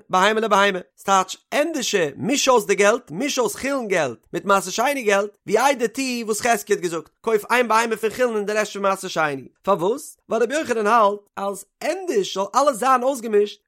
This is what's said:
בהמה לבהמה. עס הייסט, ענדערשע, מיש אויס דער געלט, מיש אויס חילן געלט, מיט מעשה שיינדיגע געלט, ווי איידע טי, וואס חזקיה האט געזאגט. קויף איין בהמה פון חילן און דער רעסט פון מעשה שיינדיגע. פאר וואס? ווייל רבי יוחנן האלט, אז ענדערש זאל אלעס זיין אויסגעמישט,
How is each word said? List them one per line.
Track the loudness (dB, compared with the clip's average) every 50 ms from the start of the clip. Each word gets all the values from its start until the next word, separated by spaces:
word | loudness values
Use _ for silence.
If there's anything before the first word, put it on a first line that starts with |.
| -2 -2
בהמה | 2 2 4 2 2 0
לבהמה. | 0 2 2 4 4 2 0 -2 -8 _ _ -8
עס | -2 2
הייסט, | 2 2 2 0 -6 -14 _ -4 -2
ענדערשע, | 0 0 0 -2 -4 -2 -2 0 0 0 -2 -2
מיש | -4 -4 -2 -2 0 2 4
אויס | 4 4 2
דער | 2 2
געלט, | 2 4 4 2 0 -4 -8
מיש | -8 -6 -4 -2 -2 -2
אויס | -2 -2 -2
חילן | -4 -4 -4 -2 -2 -2 -2
געלט, | 0 0 0 -2 -4 -8 _ _
מיט | -10 -6 -2
מעשה | 0 0 0 0 -2
שיינדיגע | -4 -2 -2 0 -2 -2 0 2 2
געלט, | 2 0 -2 -8 _ -4
ווי | -2 0 2
איידע | 4 2 2 2 -2
טי, | -2 -2 -4 -4 -4 -4 -4 -4
וואס | -4 -4 -2
חזקיה | 0 0 0 0 0 -2 -2
האט | -2 -2
געזאגט. | -4 -6 -6 -8 _ _ _
קויף | -2 0 0 0 0 0
איין | 0 2 2 2
בהמה | 2 2 2 0 -2
פון | -2 -4 -4
חילן | -2 0 0 0 0
און | -2 -2
דער | -2 -2
רעסט | -2 -2 -4
פון | -4 -2
מעשה | -2 -2 -2 -2 -6 -6
שיינדיגע. | -2 -2 -2 -2 -2 -6 -10 -16 _ _
פאר | -2 -2 0 2
וואס? | 0 0 -2 -2 -6 -14 -20 _ _ -4
ווייל | -2 0
רבי | 0 0 0
יוחנן | -2 -2 -2 -2 0 2
האלט, | 4 4 4 4 4 2 -2 -8 _ -10
אז | -8 -6 -6 -6 -8 -12 _ _ -8 -4
ענדערש | -4 -4 -4 -4 -2 0 0 0 0 -2
זאל | -4 -4 0 0
אלעס | 2 2 2 2
זיין | 2 2 2 2 2
אויסגעמישט, | 2 0 -2 -2 -2 0 2 2 2 0 -2 -10 _